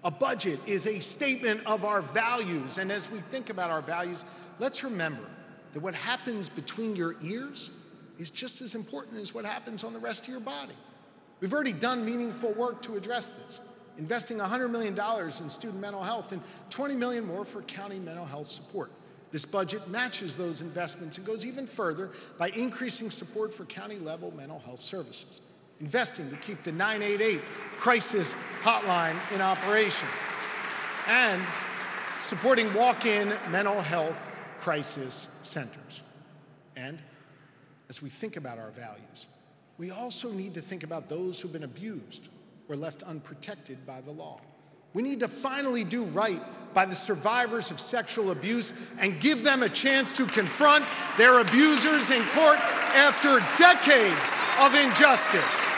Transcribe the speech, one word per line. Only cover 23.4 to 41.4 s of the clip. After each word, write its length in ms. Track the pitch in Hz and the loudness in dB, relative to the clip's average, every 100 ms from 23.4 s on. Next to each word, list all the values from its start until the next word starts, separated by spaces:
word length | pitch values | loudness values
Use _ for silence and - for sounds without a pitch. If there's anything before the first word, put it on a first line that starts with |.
| 214 | -6
for 100 | - | -8
county-level 680 | 170 - 202 208 156 165 175 165 | -14 -14 -14 -12 -10 -10 -12 -14
mental 240 | 139 160 | -16 -16
health 220 | 120 123 | -16 -12
services, 580 | - 196 131 - - - - - _ _ | -10 -10 -10 -14 -18 -20 -20 -20 _ _
investing 500 | 151 226 240 - 147 | -4 -2 -2 -4 -12
to 40 | 143 | -12
keep 280 | - 196 | -12 -10
the 80 | - | -8
nine 280 | 160 202 214 | -2 -2 -2
eight 200 | 208 208 | -2 0
eight 180 | 220 180 - - - - | 0 -2 -6 -14 -14 -2
crisis 580 | - 240 - 214 165 - - - | 2 4 2 0 0 -4 -10 -2
hotline 540 | 214 226 208 175 165 165 185 | 2 2 2 0 0 -2 -6
in 60 | 202 | -2
operation, 720 | 190 185 190 214 208 160 - - - - - - - - - - - | 0 0 2 2 2 0 -4 -6 -8 -8 -8 -8 -8 -8 -8 -8 2
and 340 | 233 240 185 180 165 - - - - - - | 4 4 2 -2 -6 -8 -8 -8 -8 -8 -6
supporting 540 | - 180 226 254 214 | -6 0 4 4 4
walk-in 600 | 202 247 233 233 208 202 208 - | 4 2 4 2 2 0 -2 -2
mental 300 | 175 202 202 | 0 0 0
health 520 | 160 170 156 160 - - - - | -2 -2 -2 -4 -12 -14 -16 -10
crisis 680 | - 151 143 - 131 - - - | -4 -2 -2 -8 -8 -10 -12 -12
centers. 580 | - - 123 - - - - - - - - - _ - | -10 -8 -8 -14 -20 -20 -20 -20 -20 -20 -20 -20 _ -14
And 240 | 127 156 151 - - - - _ _ _ _ | -14 -14 -18 -20 -20 -20 -20 _ _ _ _
as 140 | 131 | -16
we 80 | 143 | -14
think 260 | - 220 175 | -12 -12 -10
about 240 | 135 117 | -12 -12
our 120 | 110 | -14
values, 560 | 107 117 104 - - - _ _ _ _ _ | -16 -16 -18 -20 -20 -20 _ _ _ _ _
we 140 | 175 | -12
also 380 | 185 247 233 240 | -10 -10 -8 -8
need 240 | 202 190 165 | -8 -8 -12
to 60 | |
think 220 | 185 190 | -12 -12
about 240 | 165 165 - | -8 -10 -8
those 320 | 156 185 175 | -6 -6 -6